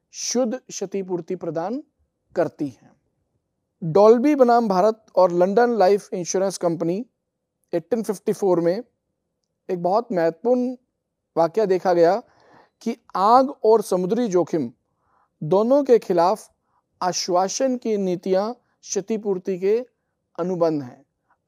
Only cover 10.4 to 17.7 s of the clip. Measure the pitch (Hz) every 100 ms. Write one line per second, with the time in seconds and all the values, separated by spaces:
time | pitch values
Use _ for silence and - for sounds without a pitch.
10.4 | 233 247 247 254 _ _ _ _ _ -
11.4 | 165 214 208 185 185 175 165 208 - _
12.4 | _ _ _ _ 226 233 _ - 202 247
13.4 | 269 - 214 226 - 185 180 226 240 180
14.4 | 165 170 123 - _ _ _ _ _ -
15.4 | 151 185 226 285 269 226 - 175 175 208
16.4 | - _ _ _ _ - 180 175 - 175
17.4 | 190 - 269